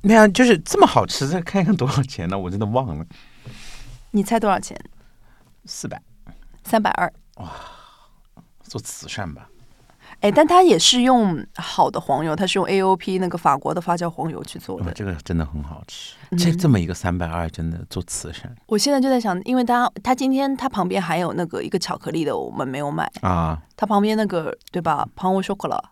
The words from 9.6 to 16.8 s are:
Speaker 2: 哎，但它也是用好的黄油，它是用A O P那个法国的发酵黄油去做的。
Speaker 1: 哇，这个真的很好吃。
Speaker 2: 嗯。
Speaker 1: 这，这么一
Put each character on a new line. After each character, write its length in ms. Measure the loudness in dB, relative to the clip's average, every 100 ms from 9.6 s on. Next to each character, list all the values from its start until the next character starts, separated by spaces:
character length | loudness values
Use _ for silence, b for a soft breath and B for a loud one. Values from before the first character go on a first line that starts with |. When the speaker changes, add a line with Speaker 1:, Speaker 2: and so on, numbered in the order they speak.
| -20 _ _ B B B
Speaker 2:
哎， 100 | 2
但 160 | 4 6
它 160 | 8
也 160 | 8 6
是 220 | 6 4
用 440 | 6 6 4 0 -6 -12
好 360 | -8 0 2
的 80 | 2
黄 240 | -2 0
油， 120 | 0 -2
它 120 | 0
是 100 | 0
用 80 | 0
A 140 | 2
O 140 | 2 0
P 240 | 0 -2
那 80 | -2
个 100 | 0
法 200 | 2 2
国 160 | 0
的 80 | -4
发 160 | -2 -2
酵 120 | -2
黄 220 | -4 -8
油 120 | -8
去 140 | -12 -14
做 220 | -12 -8
的。 60 | -8
Speaker 1:
哇， 60 | -6
这 80 |
个 100 | -6 -8
真 220 | -2 -2
的 80 | -2
很 160 | -6
好 220 | -10 -12 -16
吃。 280 | -18 -18 -20 -6
Speaker 2:
嗯。 60 | 0
Speaker 1:
这， 140 | 2
这 160 | 2 4
么 100 |
一 60 | 4